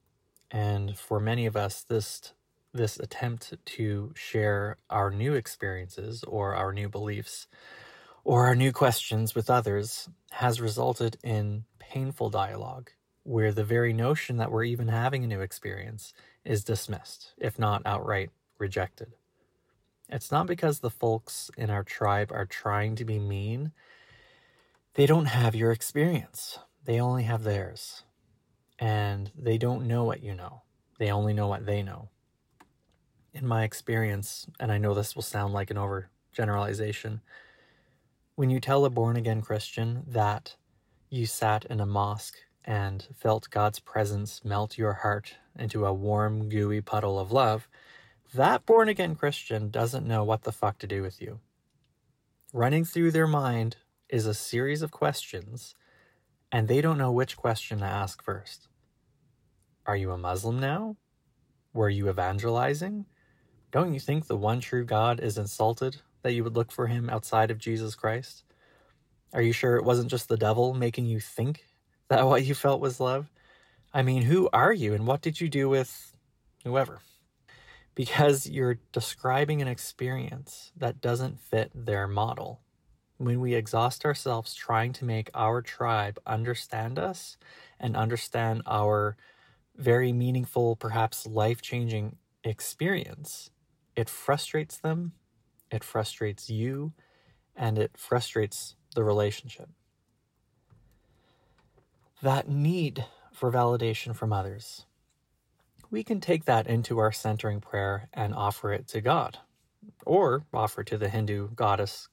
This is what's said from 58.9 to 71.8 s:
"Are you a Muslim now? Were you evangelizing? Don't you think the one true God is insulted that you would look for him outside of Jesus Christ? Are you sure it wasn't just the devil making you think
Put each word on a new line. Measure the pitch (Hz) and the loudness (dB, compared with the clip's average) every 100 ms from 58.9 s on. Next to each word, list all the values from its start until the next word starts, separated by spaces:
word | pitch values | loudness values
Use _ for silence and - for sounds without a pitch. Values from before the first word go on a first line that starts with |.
| _ _ _ _ _ _ _ _ _ - | _ _ _ _ _ _ _ _ _ -4
"Are | 101 | -2
you | 95 | -2
a | 90 | -2
Muslim | 87 92 113 123 | -2 -2 -2 -2
now? | 135 165 220 208 _ _ _ _ _ _ _ | 0 -2 -4 -8 _ _ _ _ _ _ _
Were | - 104 | 0 2
you | 101 101 | 2 0
evangelizing? | 92 90 101 113 117 131 147 185 208 202 _ _ _ _ _ _ | 0 0 0 0 2 2 0 -4 -6 -10 _ _ _ _ _ _
Don't | 135 180 | 0 0
you | 139 | 0
think | - 151 156 | 0 -2 0
the | 104 | 0
one | 104 123 | 2 0
true | 120 123 | 0 -2
God | 120 107 117 117 | 0 2 2 2
is | 117 104 | -2 -2
insulted | 101 - 110 117 131 135 _ _ | -4 2 2 2 -2 -4 _ _
that | 127 | -2
you | 120 | 0
would | 117 113 | 0 0
look | 113 | 0
for | - 117 | 0 0
him | 120 117 | 0 -2
outside | 113 - 113 110 | -4 0 4 4
of | 110 | 2
Jesus | 113 113 110 | -4 -4 -4
Christ? | 107 110 117 127 - _ _ _ _ _ _ _ _ _ | -2 -2 -2 -6 -18 _ _ _ _ _ _ _ _ _
Are | - | 2
you | 117 | 4
sure | 117 127 120 | 4 4 4
it | |
wasn't | 120 120 120 | 6 4 2
just | 123 - | -2 0
the | 110 | 2
devil | 110 110 123 | 4 4 4
making | 127 120 117 120 | 2 0 0 -2
you | 110 | -2
think | - - 127 151 _ _ | -4 -4 -2 -2 _ _